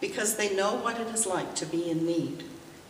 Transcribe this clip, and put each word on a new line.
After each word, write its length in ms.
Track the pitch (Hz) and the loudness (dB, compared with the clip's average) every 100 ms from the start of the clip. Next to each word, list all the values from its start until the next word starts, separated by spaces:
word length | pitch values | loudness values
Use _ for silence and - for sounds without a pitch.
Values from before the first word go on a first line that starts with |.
because 340 | - 240 214 214 | -4 0 0 2
they 200 | 208 190 | 2 2
know 200 | 202 247 | 2 2
what 240 | 233 233 | 0 -2
it 80 | 220 | -2
is 180 | 220 190 | 0 0
like 260 | 180 135 - | 0 -2 -4
to 100 | 160 | -2
be 220 | 170 170 | 0 2
in 160 | 160 165 | 2 4
need, 400 | 170 131 - - - - - | 2 0 -4 -10 -14 -16 -20